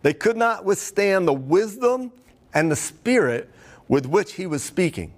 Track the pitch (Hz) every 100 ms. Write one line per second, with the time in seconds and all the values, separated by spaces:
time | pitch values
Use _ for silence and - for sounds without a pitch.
0 | 143 151 214 226 233 214 190 190 - -
1 | 202 196 170 139 131 175 220 208 247 254
2 | 254 - _ _ _ 147 160 147 - -
3 | - 247 143 120 - - - - _ 135
4 | 131 170 214 - 185 151 - - 175 127
5 | 80